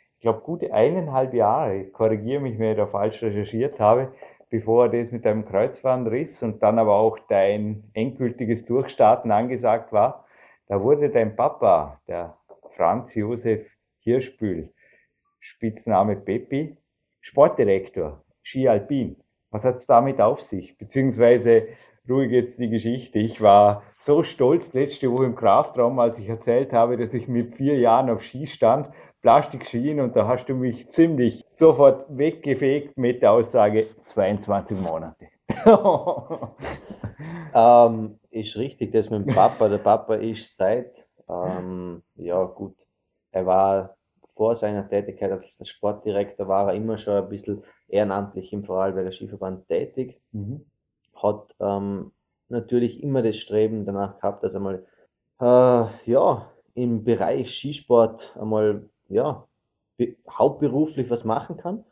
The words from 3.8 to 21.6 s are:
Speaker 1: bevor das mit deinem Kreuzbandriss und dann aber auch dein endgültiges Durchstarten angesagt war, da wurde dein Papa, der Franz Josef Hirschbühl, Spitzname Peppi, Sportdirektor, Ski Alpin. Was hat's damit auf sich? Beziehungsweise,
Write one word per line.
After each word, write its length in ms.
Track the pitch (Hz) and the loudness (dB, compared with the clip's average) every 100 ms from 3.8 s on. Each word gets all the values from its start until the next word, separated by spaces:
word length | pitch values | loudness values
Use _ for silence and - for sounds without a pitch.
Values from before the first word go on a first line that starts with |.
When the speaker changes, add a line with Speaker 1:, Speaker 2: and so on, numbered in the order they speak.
| 107 120 135 - - _ _ | 4 4 0 -10 -20 _ _
Speaker 1:
bevor 400 | 113 107 117 120 | -6 2 2 4
das 220 | 120 117 | 0 -4
mit 140 | 117 117 | -4 -2
deinem 200 | 107 107 | -2 -2
Kreuzbandriss 960 | 98 127 - 131 127 117 120 156 - | -2 -2 -2 -2 -2 -2 -4 -6 -8
und 180 | 117 107 | -10 0
dann 160 | 107 113 | 2 2
aber 160 | 107 101 | 2 4
auch 220 | 110 110 - | 2 0 -2
dein 600 | 101 98 107 104 107 - | 0 2 0 -4 -8 -10
endgültiges 720 | 110 123 131 123 - 113 117 - | -6 -6 -4 -6 -4 -4 -4 -2
Durchstarten 680 | 123 127 - 110 123 117 | -4 -2 2 4 4 2
angesagt 640 | 104 123 127 123 117 - | -2 0 -2 0 -2 0
war, 320 | 107 120 - _ _ _ _ - | 0 0 -2 _ _ _ _ -8
da 140 | 101 | -4
wurde 280 | 110 147 147 | 0 0 2
dein 260 | 120 110 110 | 0 0 -2
Papa, 680 | 139 - 107 85 73 - - | -4 0 2 2 0 -10 -12
der 300 | 87 85 - _ - - - | -10 -10 -16 _ -20 -18 -2
Franz 400 | 85 110 127 110 | 0 0 -4 -6
Josef 500 | 104 120 117 104 - _ _ _ | -6 -4 -4 -4 -6 _ _ _
Hirschbühl, 720 | 117 127 131 - 107 82 76 _ _ _ _ _ _ _ | -2 -2 -2 -6 -6 -6 -10 _ _ _ _ _ _ _
Spitzname 760 | - _ 113 107 113 95 104 98 | -20 _ -8 -8 -2 0 0 -2
Peppi, 640 | - 95 - 139 156 - _ _ _ _ | -4 -6 -6 -8 -8 -12 _ _ _ _
Sportdirektor, 1000 | - - 151 - 104 95 - 95 78 73 _ _ | -4 4 4 4 2 2 -2 -8 -8 -10 _ _
Ski 260 | - 131 131 | -12 -2 2
Alpin. 500 | 110 131 139 101 - _ _ _ | 2 0 -4 -6 -10 _ _ _
Was 140 | 104 127 | -4 -4
hat's 200 | - - | -2 4
damit 360 | 120 131 131 | 4 4 2
auf 200 | 107 - | 0 0
sich? 360 | - 98 - _ | -6 -12 -12 _
Beziehungsweise, 880 | 107 135 135 110 117 123 117 113 | -8 -2 -2 4 6 6 6 4